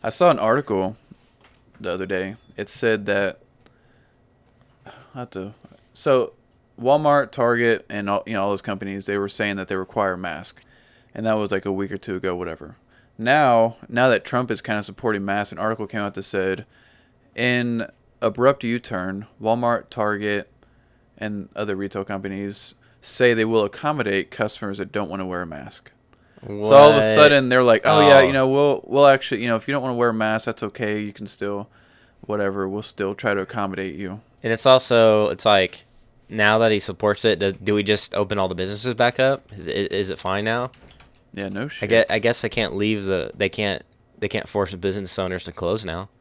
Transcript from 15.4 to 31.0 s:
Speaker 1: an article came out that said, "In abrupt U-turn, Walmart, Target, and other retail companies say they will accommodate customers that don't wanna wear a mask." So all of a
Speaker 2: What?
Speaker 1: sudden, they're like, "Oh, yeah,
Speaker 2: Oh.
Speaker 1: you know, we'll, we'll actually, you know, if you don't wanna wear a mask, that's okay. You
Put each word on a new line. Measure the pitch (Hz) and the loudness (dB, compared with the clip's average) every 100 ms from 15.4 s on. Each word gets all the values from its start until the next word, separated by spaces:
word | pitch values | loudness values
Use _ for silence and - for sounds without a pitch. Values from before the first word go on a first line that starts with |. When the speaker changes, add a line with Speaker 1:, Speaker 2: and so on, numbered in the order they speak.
| 104 | -4
Speaker 1:
an | 80 | -4
article | 107 110 104 | -4 -4 -6
came | 107 | -6
out | 101 98 | -6 -8
that | |
said, | 98 101 95 95 - _ _ _ _ _ _ - | -6 -4 -2 -4 -8 _ _ _ _ _ _ -4
"In | 120 123 120 117 - _ _ _ | 0 0 -2 -4 -6 _ _ _
abrupt | 117 101 127 139 | -4 2 2 2
U-turn, | 117 120 - 95 92 95 107 _ | -4 -6 -6 -8 -6 -8 -12 _
Walmart, | 107 117 120 117 - | -2 0 0 -2 -6
Target, | - 104 104 104 104 - _ _ _ _ _ _ _ | -4 -4 -2 -4 -4 -8 _ _ _ _ _ _ _
and | 107 104 - - | -10 -10 -12 -8
other | 104 95 | -6 -4
retail | 98 101 | -6 -8
companies | 98 98 98 98 101 98 - _ _ _ | -8 -8 -8 -8 -10 -10 -16 _ _ _
say | - - 123 113 | -12 2 4 4
they | 110 | 2
will | 113 | 2
accommodate | 101 - 147 151 107 98 - | 0 -2 -4 -2 -2 -2 -4
customers | - 107 - 104 98 | -6 -6 -6 -10 -8
that | 95 | -6
don't | 107 95 | -6 -6
wanna | 95 92 | -8 -6
wear | 90 | -6
a | 87 | -8
mask." | 73 67 - - _ _ _ _ _ 101 | -12 -16 -20 -20 _ _ _ _ _ -14
So | 104 107 | -6 8
all | 139 147 | 10 12
of | 151 | 10
a | |
Speaker 2:
What? | - | 4
Speaker 1:
sudden, | - 147 143 127 | 8 8 6 4
they're | 127 | 4
like, | 123 110 - | 6 4 6
"Oh, | 156 | 6
yeah, | 151 139 | 8 8
Speaker 2:
Oh. | 135 | 8
Speaker 1:
you | |
know, | 139 131 | 4 2
we'll, | 139 147 135 - | 4 2 2 0
we'll | 135 143 | 6 8
actually, | 135 - 113 | 6 2 -4
you | 120 | -2
know, | 113 | -2
if | - | -2
you | |
don't | 139 | -4
wanna | 131 120 | -4 0
wear | 120 | 0
a | |
mask, | 110 110 110 - | 2 -2 -2 -4
that's | 113 | -6
okay. | 107 - 107 | -8 -6 -4
You | 104 | -4